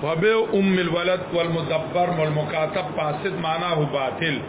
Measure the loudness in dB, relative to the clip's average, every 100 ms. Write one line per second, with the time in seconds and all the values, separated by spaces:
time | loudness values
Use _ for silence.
0 | -2 2 4 4 2 2 4 4 2 0
1 | 2 0 0 -2 0 0 0 -2 0 0
2 | 0 2 0 0 -2 -2 -2 -2 -4 -4
3 | -2 -2 -4 -2 -2 -2 0 0 0 0
4 | -2 -2 -2 -2